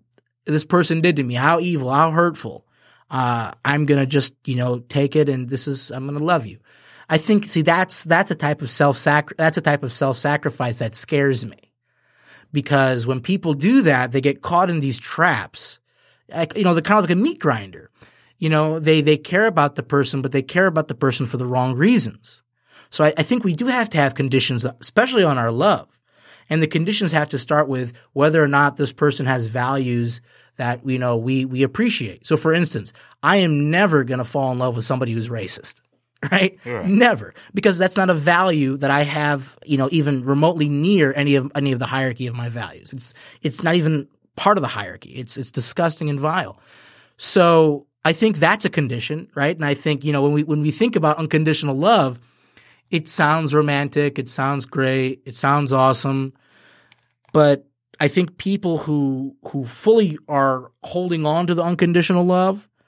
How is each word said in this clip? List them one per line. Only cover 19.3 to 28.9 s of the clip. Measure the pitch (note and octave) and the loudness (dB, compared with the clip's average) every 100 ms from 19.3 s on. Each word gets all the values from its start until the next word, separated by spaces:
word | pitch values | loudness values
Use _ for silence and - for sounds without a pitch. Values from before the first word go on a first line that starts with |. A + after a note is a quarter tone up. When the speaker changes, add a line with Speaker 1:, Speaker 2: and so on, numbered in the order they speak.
| F3+ A3 | 0 2
Speaker 1:
about | D#3+ C#3+ C#3+ | 2 0 -2
the | |
person, | A#2+ C#3+ B2+ C#3 | -2 0 0 -2
but | C3 | -4
they | C#3 | -4
care | C3+ F3 F#3+ | -2 0 0
about | D#3+ D3+ | 0 -4
the | A#2 | -2
person | C3+ A#2+ B2 | -2 -2 -4
for | B2 | -4
the | B2 | -4
wrong | B2+ B2+ B2+ | -2 -2 2
reasons. | F#3 A#3+ A#2+ - - - _ _ _ _ _ | 2 2 0 -6 -18 -20 _ _ _ _ _
So | - | 0
I, | D3+ D3+ | 0 2
I | |
think | D3+ B3 | 0 0
we | G3 D3+ | 0 -2
do | A#3+ | -2
have | B3+ A3 | -2 0
to | E3 | 2
have | C#3 - | 0 0
conditions, | C3+ C3 - B2 B2 | 0 0 0 -2 -4
especially | - - - B3+ B3 | -6 -4 0 2 2
on | E3+ C3 | 2 2
our | A#2 | 0
love. | A#2 F#3+ E3 - _ _ _ _ - - | 0 2 0 -2 _ _ _ _ -20 -4
And | D#3+ | -2
the | D#3 | 0
conditions | D#3+ E3 G#3+ F#3 | 0 -2 -2 0
have | D#3 D3 | 0 -2
to | C3+ | -4
start | - D3+ C#3+ | -2 2 2
with | C3 A#2+ A#2+ _ | 2 -4 -10 _
whether | C3+ D3+ D#3+ | 0 2 4
or | D3 | 4
not | C#3+ C#3+ C#3 | 4 2 2
this | C#3+ | -4